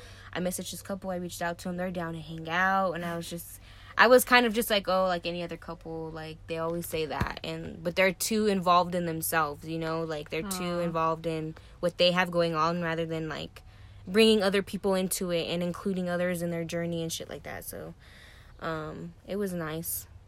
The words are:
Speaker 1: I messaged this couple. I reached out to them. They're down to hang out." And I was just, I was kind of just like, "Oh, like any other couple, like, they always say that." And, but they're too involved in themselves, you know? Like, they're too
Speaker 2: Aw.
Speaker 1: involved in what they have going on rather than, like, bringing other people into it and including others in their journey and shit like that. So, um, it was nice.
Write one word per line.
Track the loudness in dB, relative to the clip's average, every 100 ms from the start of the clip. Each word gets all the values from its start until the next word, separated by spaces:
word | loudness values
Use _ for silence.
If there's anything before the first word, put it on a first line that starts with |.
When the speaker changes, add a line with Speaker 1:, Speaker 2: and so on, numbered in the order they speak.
| -20 -20 -10
Speaker 1:
I | -4
messaged | -4 -4 -6
this | -10
couple. | -8 -8 -6
I | -6
reached | -6 -4
out | -4 -4
to | -6
them. | -4
They're | -4
down | -4 -6
to | -6
hang | -10 -10 -2
out." | 2 4 4 2
And | 0
I | -4 -4
was | -6
just, | -10 -12 -16 -18 -20 -4 6
I | 10
was | 10
kind | 10 6 6
of |
just | 2 2
like, | 2 2
"Oh, | 4 4
like | 2 -2
any | -4
other | -6 -8
couple, | -10 -12 -10 -8 -8
like, | -8 -10 -12 -8
they | -4
always | -2 -2 -4
say | -4
that." | -2 -2 -4 -6
And, | -8 -8 -8 -8
but | -2 4
they're | 4
too | 2 0 2 2
involved | 2 6 6 4
in | 0
themselves, | -2 -2 0 0 0 -2 -8
you | -4
know? | -2 -2
Like, | -2 -6 -4
they're | -6
too | -4 -4 -2 -2
Speaker 2:
Aw. |
Speaker 1:
involved | 0 0 0 0 -2
in | -4 -4 -10 -16 -4
what | -2 4
they | 4
have | 6 2
going | 2 2
on | 2 2 2
rather | 0 -2
than, | -2 -4 -4
like, | -6 -10 -14 -20 -20 -20 -16 0
bringing | 6 8 6
other | 4 2
people | 0 -2 0
into | 2 0 -2 -2
it | -2 -2
and | -2
including | -2 -4 -2 -2 -2
others | 0 0 -2
in | -2
their | -4
journey | -4 -4 -4 -4
and | -4
shit | -6 -8
like | -12
that. | -10 -12 -12
So, | -12 -12 -16 -20 -20 -20 -20 -20 -12
um, | -8 -6 -8 -10 -12 -14 -8
it | -4
was | -4
nice. | -4 -4 -6 -6 -8 -10 -18